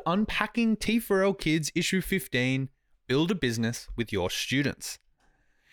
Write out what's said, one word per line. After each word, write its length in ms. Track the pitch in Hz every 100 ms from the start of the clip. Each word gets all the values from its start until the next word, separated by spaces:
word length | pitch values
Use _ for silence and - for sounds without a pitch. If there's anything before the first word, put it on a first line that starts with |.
| 160
Unpacking 720 | 185 214 - 214 - 226 214
T 220 | - 226
four 240 | - 196
L 120 | 196
Kids 360 | 196 156 160 147
Issue 280 | 170 175 190
fifteen, 680 | - 190 - 123 127 135 135 - _ _ -
Build 240 | 131 170
a 60 | 196
Business 500 | 127 113 113 117 -
with 180 | - 113
Your 160 | 98 87
Students. 680 | - - 131 139 - - - _ _ _ _ _ _ _